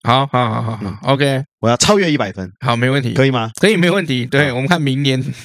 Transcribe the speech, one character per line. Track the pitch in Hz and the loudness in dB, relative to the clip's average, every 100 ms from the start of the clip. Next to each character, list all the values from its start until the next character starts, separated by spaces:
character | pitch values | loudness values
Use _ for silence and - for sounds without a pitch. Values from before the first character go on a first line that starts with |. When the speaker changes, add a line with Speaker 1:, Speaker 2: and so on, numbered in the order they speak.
Speaker 1:
好， | 113 127 139 | 0 2 2
好， | 127 123 | 0 0
好， | 113 | -2
好， | 117 110 | -4 -6
好。 | |
Speaker 2:
嗯。 | 101 101 | -8 -6
Speaker 1:
OK。 | - 139 143 131 139 - | -2 0 2 0 -4 -4
Speaker 2:
我 | 113 | 0
要 | 120 | 2
超 | - 208 | 2 2
越 | 180 | 2
一 | 147 | 0
百 | 104 | -2
分。 | 98 92 - | -6 -10 -8
Speaker 1:
好， | 120 117 | -2 0
没 | 127 | 0
问 | 139 | 0
题。 | 123 | 0
Speaker 2:
可 | 113 | 2
以 | 135 | 2
吗？ | 127 113 - | 2 -4 0
Speaker 1:
可 | 190 | 2
以， | 208 | 4
没 | 175 | 2
问 | 196 | 2
题。 | 165 127 120 | 0 -2 0
对， | 139 147 | 0 0
Speaker 2:
好。 | 123 | 0
Speaker 1:
我 | |
们 | 135 | 0
看 | 175 | 0
明 | 143 131 | 0 0
年 | 139 131 131 - | 0 0 -2 -8